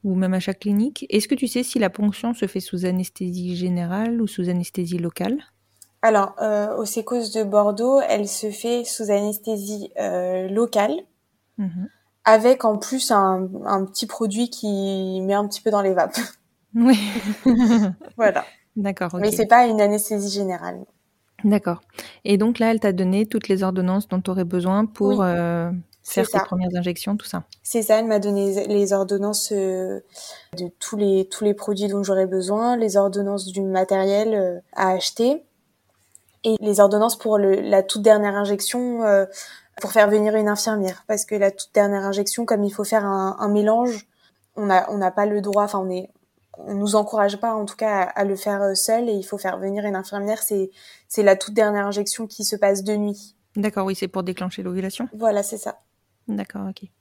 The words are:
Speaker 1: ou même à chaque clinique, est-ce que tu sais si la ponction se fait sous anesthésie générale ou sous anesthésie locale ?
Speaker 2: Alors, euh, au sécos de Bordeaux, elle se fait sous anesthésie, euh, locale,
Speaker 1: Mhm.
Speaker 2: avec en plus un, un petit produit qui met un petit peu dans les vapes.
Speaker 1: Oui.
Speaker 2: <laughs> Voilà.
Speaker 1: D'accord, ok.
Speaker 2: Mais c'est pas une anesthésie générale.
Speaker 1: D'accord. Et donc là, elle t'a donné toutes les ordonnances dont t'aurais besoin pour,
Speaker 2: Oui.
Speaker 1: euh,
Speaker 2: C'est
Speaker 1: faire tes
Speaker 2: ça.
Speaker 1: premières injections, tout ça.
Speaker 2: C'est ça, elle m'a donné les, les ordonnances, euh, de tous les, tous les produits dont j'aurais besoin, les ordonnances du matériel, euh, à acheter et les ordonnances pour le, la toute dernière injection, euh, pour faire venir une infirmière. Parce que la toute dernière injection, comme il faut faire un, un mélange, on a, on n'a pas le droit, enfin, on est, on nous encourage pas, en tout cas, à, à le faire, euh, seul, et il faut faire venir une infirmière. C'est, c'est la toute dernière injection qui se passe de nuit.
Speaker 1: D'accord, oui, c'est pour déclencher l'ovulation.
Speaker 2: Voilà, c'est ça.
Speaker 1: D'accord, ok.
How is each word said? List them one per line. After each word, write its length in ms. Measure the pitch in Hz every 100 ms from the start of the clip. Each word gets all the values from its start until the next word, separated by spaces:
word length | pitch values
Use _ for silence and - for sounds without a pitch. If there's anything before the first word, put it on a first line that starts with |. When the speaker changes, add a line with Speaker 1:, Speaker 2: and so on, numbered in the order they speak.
Speaker 1:
ou 120 | 202 185
même 180 | 185
à 60 | 185
chaque 180 | 180 190
clinique, 480 | 208 202 240 - -
est-ce 180 | 214 208
que 80 | 262
tu 100 | 247
sais 160 | 247
si 160 | 247 -
la 100 | 196
ponction 460 | - 208 196 233
se 120 | 240 190
fait 140 | 185
sous 240 | - 180 180
anesthésie 680 | 185 180 - 185 180 180 175
générale 640 | 180 175 170 185 226 233
ou 60 | 214
sous 220 | - 180
anesthésie 500 | 180 175 - 170 175
locale ? 400 | 170 - 180 277 - _ _ _ - _
Speaker 2:
Alors, 320 | 226 208 196 -
euh, 340 | 220 208 208 220
au 80 |
sécos 460 | 208 - 214 247 226
de 120 | 214
Bordeaux, 560 | 208 208 208 202 240 277
elle 280 | - 208 202
se 220 | - 214
fait 320 | 208 233 240
sous 280 | 240 - 214
anesthésie, 800 | 202 208 208 - 214 202 208 196 -
euh, 480 | 196 180 180 185 190
locale, 460 | 196 233 226 208 320 392 _ _ _ _ -
Speaker 1:
Mhm. 300 | 196 175 190 _ _ _
Speaker 2:
avec 400 | - 220 233 262
en 140 | 226 214
plus 340 | - 262 -
un, 360 | 214 190 185 190 190
un 200 | - 196
petit 220 | 190 196 214
produit 440 | - 226 202 240
qui 680 | - 214 196 196 190 190 190
met 140 | 190
un 120 | 202 208
petit 140 | -
peu 100 | -
dans 120 | 208
les 120 | 196
vapes. 240 | 180 180 - 233 - _ _ _
Speaker 1:
Oui. 240 | 226 240 226 208 214 196 208
Speaker 2:
<laughs> 520 | 262 233 240 233 202 185 - -
Voilà. 280 | 220 - - _ _
Speaker 1:
D'accord, 400 | - 196 190 180
ok. 60 | 175
Speaker 2:
Mais 100 | 208
c'est 160 | 214 220
pas 200 | 240 240
une 140 | 220
anesthésie 500 | 208 208 208 214 202
générale. 500 | 196 196 175 170 180 - _ _ _ _ _
Speaker 1:
D'accord. 360 | 208 208 175 170 _ - - -
Et 140 | - 202
donc 200 | 220 240
là, 120 | 226
elle 100 | 226
t'a 120 | 214
donné 340 | 185 185 196 220
toutes 220 | 220 -
les 140 | 190
ordonnances 460 | 190 190 180 190 208
dont 120 | 185
t'aurais 240 | 185 185
besoin 420 | 175 180 180 196 214
pour, 320 | 214 202 208
Speaker 2:
Oui. 80 | 185
Speaker 1:
euh, 440 | 175 170 170 170 180 - _
Speaker 2:
C'est 200 | - -
Speaker 1:
faire 80 | 214
tes 80 | 202
Speaker 2:
ça. 60 |
Speaker 1:
premières 260 | 196 180 180
injections, 420 | 175 175 170 - 208
tout 100 | -
ça. 180 | 175 - -
Speaker 2:
C'est 200 | - 233
ça, 160 | 214 220
elle 80 | 226
m'a 120 | 214
donné 360 | 202 202 196
les, 120 | 190 196
les 260 | 208 202
ordonnances, 600 | 196 190 202 202 208 -
euh, 480 | 208 190 185 185 196 _ - - - _ 170
de 120 | 180 _
tous 180 | - 214
les, 320 | 202 190 190
tous 160 | -
les 80 | 208
produits 360 | 202 - 202 208
dont 140 | 202
j'aurais 240 | 196 190 190
besoin, 500 | 190 185 208 233 247
les 200 | 220 196
ordonnances 500 | 196 190 196 202 190
du 140 | 185
matériel, 720 | 190 190 185 190 190 202 220
euh, 240 | 214 185 180 _
à 180 | - 190
acheter 520 | 185 - - 233 302 _ _ _ _ _ _ _ _ _ _
et 120 | 226 220
les 200 | 208 202
ordonnances 380 | 202 208 220 233
pour 200 | 226 214
le, 220 | 196 196
la 220 | 214 196
toute 200 | 190 220
dernière 340 | 208 214 208 202
injection, 680 | 202 202 - 247 247 233
euh, 240 | 220 196 190 - - - _ -
pour 120 | 202
faire 160 | 226 208
venir 260 | 214 208 214
une 120 | 208
infirmière. 560 | 208 - 214 190 175 _
Parce 160 | 214
que 100 | -
la 160 | 214 196
toute 240 | 196 -
dernière 300 | - 202 202
injection, 420 | 196 196 202 - 233
comme 160 | 220
il 80 | 202
faut 120 | 202
faire 200 | 202 220
un, 320 | 202 196 190 190
un 100 | 208
mélange, 580 | 208 208 226 247 220 - _ _ _ _ -
on 140 | 208
a, 180 | 185 -
on 80 | 202
n'a 120 | 185
pas 160 | 185 208
le 140 | 208
droit, 240 | 196 208
enfin, 160 | 208 208
on 100 | 190
est, 180 | 185 185 _ _ _ _ -
on 160 | -
nous 220 | 202 208 208
encourage 420 | 208 220 202 202
pas, 160 | 233
en 100 | 220
tout 120 | 208 -
cas, 260 | 220 202
à, 180 | 180 -
à 40 |
le 120 | 196 190
faire, 260 | 208 202
euh, 120 | 202
seul, 340 | 190 - 226 240
et 40 |
il 100 | 208
faut 140 | 190 202
faire 200 | 190 180
venir 260 | 196 202
une 120 | 208 190
infirmière. 460 | 190 202 202 220
C'est, 280 | - 202 190 _ - - _
c'est 140 | -
la 140 | 202 190
toute 180 | 202
dernière 320 | 208 214 208 202
injection 400 | 202 202 - 220
qui 180 | -
se 120 | 202 208
passe 280 | 202 196
de 100 | 190
nuit. 400 | 208 208 202 - _ _ -
Speaker 1:
D'accord, 300 | 208 208 190
oui, 80 |
c'est 140 | 190 185
pour 140 | 190
déclencher 400 | 180 180 185 -
l'ovulation. 460 | 185 180 190 - 240
Speaker 2:
Voilà, 280 | 214 226 208
c'est 160 | 202 214
ça. 220 | 220 - _ _ _ _ -
Speaker 1:
D'accord, 340 | 101 98 - 98
ok. 200 | - 190 _